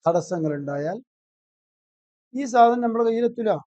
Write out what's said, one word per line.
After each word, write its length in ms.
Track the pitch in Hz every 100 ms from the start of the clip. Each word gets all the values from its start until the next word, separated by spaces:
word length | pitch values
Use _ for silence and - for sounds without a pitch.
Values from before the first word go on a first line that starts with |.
| 165
തടസ്സങ്ങളുണ്ടായാൽ 880 | 170 165 180 156 147 143 143 151 208 - _ _ _ _ _ _ _ _ _ _ _ _
ഈ 100 | 247 277
സാധനം 280 | 240 233 240
നമ്മുടെ 200 | 240 226 233
കയ്യിലെത്തൂല 440 | 226 240 240 214 165